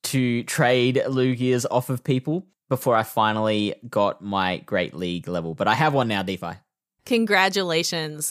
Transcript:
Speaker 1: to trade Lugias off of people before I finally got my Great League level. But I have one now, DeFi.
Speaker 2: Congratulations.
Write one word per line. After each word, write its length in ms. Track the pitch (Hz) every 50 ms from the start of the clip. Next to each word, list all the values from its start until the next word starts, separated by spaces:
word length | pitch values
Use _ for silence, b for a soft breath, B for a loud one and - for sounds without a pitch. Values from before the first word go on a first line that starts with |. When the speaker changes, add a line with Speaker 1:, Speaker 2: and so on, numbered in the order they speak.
| -
Speaker 1:
to 400 | - - 131 127 123 120 120 110
trade 580 | - - - 131 123 127 123 123 131 123 131 -
Lugias 600 | 131 131 131 127 131 123 117 127 127 123 123 117 -
off 220 | 113 123 - -
of 140 | 127 123 -
people 420 | - 131 127 - 151 156 185 - _ _ _ _ -
before 260 | 131 127 - 131 117
I 80 | 110
finally 720 | 110 - - 117 107 107 107 110 110 110 107 107 104 101 - - - 120
got 340 | - 107 101 98 - -
my 360 | 92 101 98 98 92 92 90 -
Great 360 | - - 104 92 87 62 -
League 320 | 82 90 87 87 85 -
level. 280 | 85 87 87 82 82 80
But 120 | - 98
I 80 | 104 110
have 180 | 113 156 156 143
one 120 | 135 123 113
now, 140 | 104 98
DeFi. 300 | 95 95 95 - 87 85 85 - _ _ _ _ _ _ _ _ -
Speaker 2:
Congratulations. 1300 | - 240 226 226 202 196 185 190 190 185 196 185 170 160 165 170 - 175 165 156 151 151 151 147 -